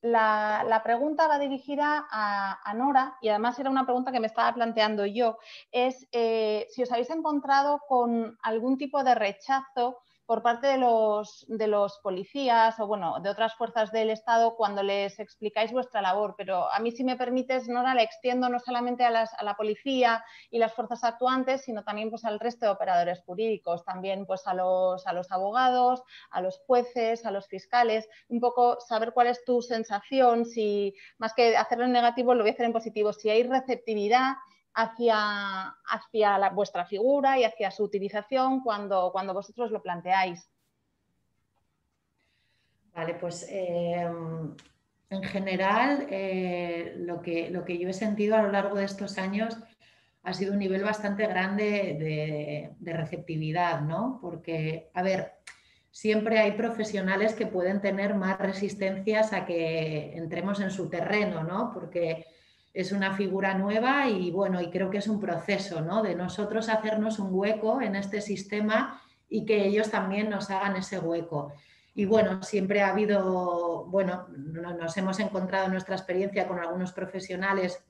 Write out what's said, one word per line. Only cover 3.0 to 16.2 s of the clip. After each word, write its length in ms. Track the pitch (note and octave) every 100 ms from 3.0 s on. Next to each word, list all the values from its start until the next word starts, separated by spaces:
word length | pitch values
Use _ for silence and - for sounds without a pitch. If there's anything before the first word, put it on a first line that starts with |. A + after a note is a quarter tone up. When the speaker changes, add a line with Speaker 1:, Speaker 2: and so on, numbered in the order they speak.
| C4+ -
Speaker 1:
y 60 | A3
además 280 | G#3 A3+ B3
era 140 | C4+
una 140 | C4+ C4
pregunta 260 | B3 B3+
que 80 | B3+
me 80 | A3
estaba 260 | A3 A#3
planteando 500 | A#3 A#3 A3 G#3+ G#3+ G3+
yo, 320 | G#3 A#3+ A3 - - -
es, 360 | A#3+ B3+ B3+ B3+
eh, 560 | A#3+ A#3 A3+ G#3+ G#3+ -
si 140 | -
os 80 | B3
habéis 180 | A#3 B3
encontrado 720 | E4 D#4 D4 C4+ C#4 C#4+ D4 D4
con 500 | B3+ A#3+ A#3 A3+ A3+
algún 340 | A3+ A3 A#3+ C4
tipo 260 | C#4+ C#4+
de 120 | B3+ A#3
rechazo 840 | G#3 G3 - C4+ C4+ - A#3+ B3 _ _ _
por 140 | A3+
parte 240 | A#3 A#3 C#4
de 140 | C4+
los, 680 | B3 A3+ G#3+ G#3 G#3 - -
de 200 | A3 G#3+
los 320 | G#3 G3+ -
policías 800 | G3+ F#3 G3 C#4+ C4+ A#3 A3+ A3+
o, 80 | G#3
bueno, 320 | G#3 E3+ -
de 100 | F3+
otras 240 | G3+ A3+
fuerzas 380 | - A3+ A#3 A3
del 180 | A3 A3
Estado 460 | A3 - A#3 A3+ A3+
cuando 260 | G#3+ G3+
les 380 | G3 G3+ D4 C#4+
explicáis 520 | G#3 _ G#3+ G#3+ A3
vuestra 300 | B3 B3 G#3+
labor. 320 | G3 F#3+